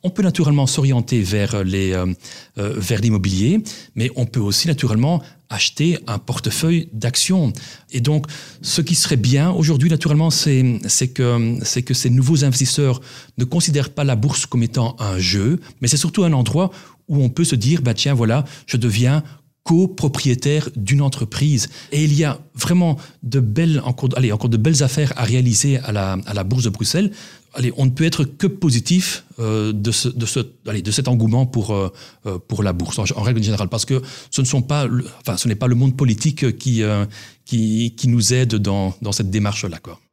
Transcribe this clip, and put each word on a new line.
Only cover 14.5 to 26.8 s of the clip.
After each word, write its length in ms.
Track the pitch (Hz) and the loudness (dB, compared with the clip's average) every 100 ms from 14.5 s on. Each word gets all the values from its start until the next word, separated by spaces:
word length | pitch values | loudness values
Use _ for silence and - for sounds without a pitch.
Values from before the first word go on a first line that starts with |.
| 123 | 0
étant 360 | 117 123 117 - | 0 0 -2 -2
un 180 | 107 92 | -4 -2
jeu, 440 | 90 101 104 175 - - | 0 0 0 0 -4 -6
mais 80 | 123 | 0
c'est 80 | 143 | 0
surtout 300 | 165 - 175 | 0 0 2
un 80 | |
endroit 360 | 143 110 139 190 - - _ - | 2 2 2 0 -4 -20 _ -4
où 160 | 143 | 2
on 60 | 131 | 2
peut 160 | - 170 | 2 0
se 100 | 123 | 2
dire, « 260 | 110 170 | 2 2
Bah, 120 | 123 | 0
tiens, 200 | 113 143 | 0 0
voilà, 300 | 135 113 123 143 - - | 2 2 2 -2 -8 -6
je 100 | 123 | -2
deviens 480 | 117 101 123 151 151 - _ _ | 0 2 2 2 -2 -14 _ _
copropriétaire 1080 | - 165 185 190 151 147 135 127 143 151 147 - | 2 2 2 0 -2 0 0 0 0 0 -2 -6
d'une 260 | 98 139 | 0 2
entreprise. » 680 | 139 - 110 - 147 135 - - - | 2 -2 -6 0 0 0 -2 -10 -6
Et 100 | 147 | -2
il 100 | 156 | 2
y 120 | 147 151 | 2 0
a 160 | 147 - | -2 -10
vraiment 440 | - - 175 170 143 - - | -8 0 2 2 0 -6 -12
de 160 | 123 135 | -2 0
belles, 420 | 117 107 165 151 - | 2 2 2 2 0
encore, 240 | 120 131 127 | -2 -2 0
allez, 160 | 127 | 0
encore 160 | 104 120 | 0 0
de 80 | 113 | 2
belles 260 | 123 151 | 4 2
affaires 300 | 139 131 139 - | 2 2 -2 0
à 80 | |
réaliser 540 | 110 127 123 107 143 131 | 0 2 2 2 2 0
à 160 | 127 | -2
la, 240 | 104 95 95 - | -2 -2 -4 -4
à 80 | |
la 100 | 104 | -6
Bourse 220 | 95 120 120 | -2 0 0
de 40 | |
Bruxelles. 420 | 95 | -2